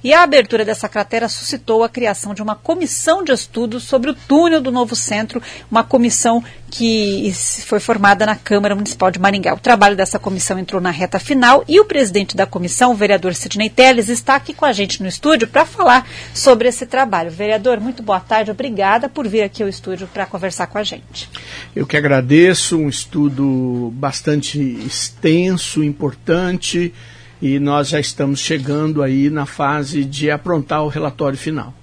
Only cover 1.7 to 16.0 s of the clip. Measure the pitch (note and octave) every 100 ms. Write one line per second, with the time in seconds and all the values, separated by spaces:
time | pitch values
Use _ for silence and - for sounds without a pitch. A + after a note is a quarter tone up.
1.7 | A3 A3+ B3+ A3+ G3 G3+ G#3 G#3+ G#3+ -
2.7 | E4+ E4 - - F4+ D#4+ B3+ - A3+ A#3
3.7 | A#3+ - C4 C4+ - - C#4+ E4+ D#4+ C4
4.7 | B3 A#3 A#3 - G#3 A3 A#3+ - - -
5.7 | A3 A3+ B3+ A#3 - A#3+ A#3 A#3 - -
6.7 | - A#3 A3 G#3 G3 G#3 F3+ - - -
7.7 | G#3 - A#3 G3+ G3 G#3+ G#3 - G3+ G3+
8.7 | G3+ G#3 - F#3 F3+ G3 G3 F3 D#3+ -
9.7 | A#3 G3+ G3 F#3+ F#3+ G3+ F#3+ - F#3+ F3+
10.7 | F#3+ F3+ D#3 F3+ F#3+ - C4+ B3 C#4 -
11.7 | E4+ G#4+ D#4 A3 F#3+ F#3+ - F#3+ F#3+ F3
12.7 | - B3 A3 G3+ G3 F#3 F3 F3+ G3+ G#3+
13.7 | - C4 A#3+ G#3 A#3+ - C4+ - C#4+ D4
14.7 | G3+ G3+ - F#3+ - D4 D4 A3 C4+ D#4+
15.7 | - F4 B3